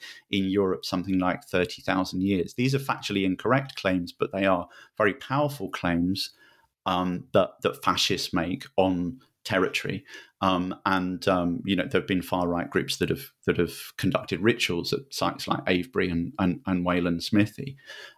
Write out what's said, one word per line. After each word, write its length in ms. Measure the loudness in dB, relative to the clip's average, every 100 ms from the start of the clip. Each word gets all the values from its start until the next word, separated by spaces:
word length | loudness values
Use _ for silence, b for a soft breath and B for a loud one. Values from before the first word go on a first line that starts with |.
| B B B
in 180 | -2 0
Europe 380 | 2 2 0 -2
something 320 | -4 0 2
like 260 | 2 0
thirty 380 | -2 0 0 -2
thousand 400 | -2 -2 0 -2
years. 320 | 0 0 -2
These 200 | 0 0
are 40 | 0
factually 480 | -2 -4 -2 0 0
incorrect 500 | 0 2 0 0 -4
claims, 360 | 0 0 -2
but 200 | -4 -4
they 140 | 0 2
are 200 | 2 0 B B 0
very 160 | 0
powerful 560 | 0 -2 0 0 -2 -8
claims, 640 | -4 0 2 2 0 -4 b b b b _ -2
um, 400 | 0 0 -4 0
that, 160 | 2 2 0
that 240 | -2 0
fascists 480 | 0 2 2 0 -2
make 320 | -2 -2 -4 -4 2
on 420 | 2 2 -2 -6 b _
territory. 600 | -2 2 2 0 -4 -6 -8 B B 0
Um, 320 | 2 2 -2 -2 0
and, 400 | 2 0 -2 2
um, 360 | 2 2 0
you 100 | 0
know, 100 | 0
there 160 | 2 0
have 60 | 2
been 160 | -2
far 240 | 0 -2 0
right 240 | 0 0
groups 280 | -2 -2 -2
that 100 | -2
have, 240 | -2 -6 _
that 140 | -2 2
have 160 | 2 -2 -14 -2
conducted 440 | 0 0 0 0
rituals 520 | 2 2 0 -2 -2
at 80 | -4 -4
sites 380 | -4 -2 -2 -4
like 140 | -2 2
Avebury 440 | 0 0 -2 0
and, 220 | 0 -2 0
and, 220 | 0 0
and 200 | -2 -2
Wayland 400 | 0 0 0 -2
Smithy. 520 | 0 2 2 -2 -12 -12 B B B